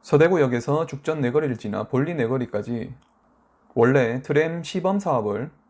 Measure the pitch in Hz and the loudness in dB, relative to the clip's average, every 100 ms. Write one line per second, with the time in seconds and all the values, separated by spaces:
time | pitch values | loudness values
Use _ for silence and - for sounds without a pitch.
0 | - 147 165 180 131 120 120 147 160 139 | 2 4 6 6 2 0 0 -2 -2 -4
1 | - 160 123 143 151 110 107 101 110 127 | -4 -2 0 0 0 -4 -6 -6 -2 -2
2 | 156 165 117 131 120 104 104 117 - 123 | -2 -2 -2 -2 -4 -6 -6 -8 -8 -14
3 | _ _ _ _ _ _ _ - 117 139 | _ _ _ _ _ _ _ 2 4 4
4 | 117 123 - 147 160 170 165 185 185 196 | 2 -2 -2 0 0 -4 -6 -4 -2 -2
5 | 185 131 104 101 143 _ | 0 -2 -2 -4 -6 _